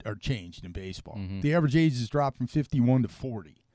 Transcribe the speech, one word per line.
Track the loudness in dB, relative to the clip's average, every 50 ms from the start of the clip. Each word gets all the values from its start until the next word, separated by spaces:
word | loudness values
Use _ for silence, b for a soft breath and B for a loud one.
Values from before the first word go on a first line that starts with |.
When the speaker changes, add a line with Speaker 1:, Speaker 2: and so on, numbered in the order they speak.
| -8
Speaker 1:
are | -8 -8
changed | -6 -4 -4 -4 -4 -6 -12 -14 -14 -14
in | -12 -12
baseball. | -10 -10 -10 -10 -12 -12 -12 -10
Speaker 2:
Mm-hmm. | -8 -8 -6 -6 -2
Speaker 1:
The | 0 2 2
average | 4 4 4 4
age | 4 4 4 4 2
has | -2 -2
dropped | 0 0 0 0 -2
from | -4 -6
fifty-one | -2 0 -2 -2 0 2 4 4 6 6 4 4
to | 0
forty. | -2 -8 -8 -8 -8 -8 -10 -14 -20 _ _ _ _